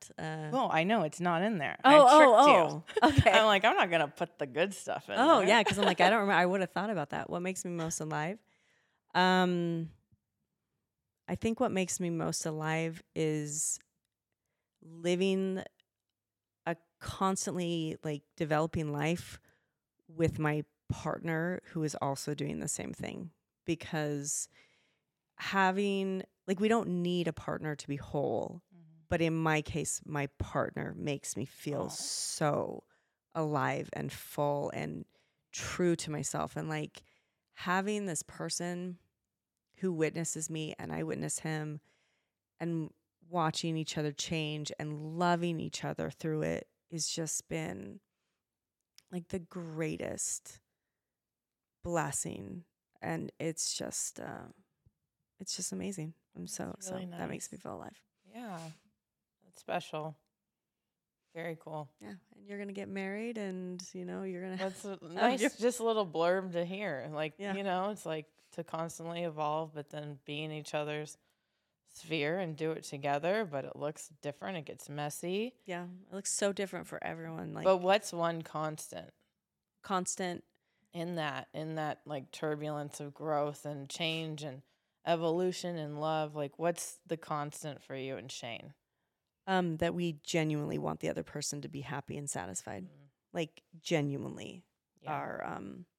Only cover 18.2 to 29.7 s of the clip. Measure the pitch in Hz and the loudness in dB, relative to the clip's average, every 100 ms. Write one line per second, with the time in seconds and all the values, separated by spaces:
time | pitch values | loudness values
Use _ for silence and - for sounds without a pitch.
18.2 | - - 156 151 160 175 151 147 156 175 | -6 -4 2 2 2 0 -2 0 0 0
19.2 | - - _ _ _ _ _ _ - 160 | -4 -16 _ _ _ _ _ _ -10 0
20.2 | 165 - 151 151 147 _ - - 156 - | 2 2 0 0 -2 _ -6 -4 -4 -4
21.2 | 165 160 170 180 - 165 151 - 139 139 | -2 -2 -2 -4 -6 -4 -4 -2 -2 -2
22.2 | - 147 147 - 156 - 71 - - - | -4 -4 -4 -4 -4 -4 -6 -8 -8 -8
23.2 | 175 _ _ _ - 160 - 160 147 147 | -10 _ _ _ -4 -4 -2 -2 -2 -2
24.2 | 143 - - _ - _ _ _ _ _ | -2 -4 -6 _ -20 _ _ _ _ _
25.2 | _ - - 196 190 190 202 196 190 190 | _ -10 -2 4 4 4 2 2 0 -2
26.2 | - _ - 190 214 233 185 180 175 180 | -6 _ -2 2 4 4 2 0 2 2
27.2 | 170 156 - 151 156 143 - 143 - 151 | 0 -2 -4 -4 -4 -6 -6 -6 -4 -2
28.2 | 135 113 - 175 - - - - - 175 | 0 0 -2 -8 -16 -20 -20 -16 -4 2
29.2 | 165 160 160 156 147 | 2 2 4 2 2